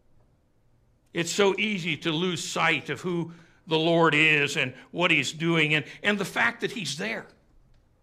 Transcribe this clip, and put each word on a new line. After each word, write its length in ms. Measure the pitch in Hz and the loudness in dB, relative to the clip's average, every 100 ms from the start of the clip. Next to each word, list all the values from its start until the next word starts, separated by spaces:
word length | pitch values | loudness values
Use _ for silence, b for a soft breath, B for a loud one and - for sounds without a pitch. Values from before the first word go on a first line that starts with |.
| _ _ _ _ _ _ _ _ _ _ _ | _ _ _ _ _ _ _ _ _ _ _
It's 180 | 170 170 | -6 -2
so 240 | - 196 185 | 2 2 2
easy 400 | 214 202 175 - | -4 -4 -4 -4
to 120 | 170 | -4
lose 320 | 160 185 165 | -2 -2 -4
sight 460 | - 180 165 151 139 | -4 0 0 0 -4
of 140 | 127 | -8
who 300 | 180 175 165 B B B - | -4 -4 -6 B B B -2
the 120 | 160 | 0
Lord 360 | 160 170 160 | 4 4 6
is 420 | 147 156 151 143 160 | 6 4 4 2 -2
and 160 | 127 - B | -4 -6 B
what 180 | 151 175 | -2 2
he's 220 | 156 131 | 2 0
doing 420 | 156 165 165 151 | -2 0 2 2
and, 100 | 151 - B | 0 -2 B
and 160 | 208 208 | -2 0
the 60 | |
fact 380 | 190 254 233 233 | -2 -2 -2 -2
that 80 | 202 | -6
he's 260 | 240 147 139 | -6 -8 -8
there. 300 | 208 214 - _ _ _ _ _ _ _ | -8 -8 -14 _ _ _ _ _ _ _